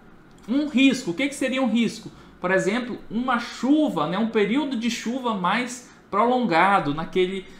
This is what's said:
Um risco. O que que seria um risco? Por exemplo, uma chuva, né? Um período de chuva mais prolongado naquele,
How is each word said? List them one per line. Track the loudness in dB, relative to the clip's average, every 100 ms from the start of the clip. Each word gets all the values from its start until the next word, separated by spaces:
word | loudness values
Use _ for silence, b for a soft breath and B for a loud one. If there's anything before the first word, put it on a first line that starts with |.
| -20 -20 -20 -14 -2
Um | -2 0
risco. | 4 4 4 -2
O |
que | -2 -4
que |
seria | -2 -2 0
um | 0
risco? | 2 0 -2 -16 B B B
Por | 0
exemplo, | 0 2 -2 -4 -10 -8
uma | -6 -2 -2
chuva, | -4 -4 2 4 2 0 -2
né? | 0
Um | 0
período | 2 2 2 0 -2
de | -4
chuva | -4 -4 -4 -4
mais | -2 0 0 -4 -10 -16 B -6
prolongado | 0 2 2 2 4 4 4 2
naquele, | -4 -2 0 0 -2 -10 B